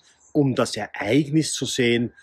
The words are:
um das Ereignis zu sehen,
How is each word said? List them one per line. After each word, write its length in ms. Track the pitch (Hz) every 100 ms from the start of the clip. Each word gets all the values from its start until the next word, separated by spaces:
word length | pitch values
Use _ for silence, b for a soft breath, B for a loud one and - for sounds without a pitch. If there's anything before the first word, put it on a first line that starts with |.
| b b _
um 220 | 151 135
das 220 | 120 117 107
Ereignis 800 | 104 - 104 135 139 156 147
zu 100 | -
sehen, 480 | 127 - 120 120 117 b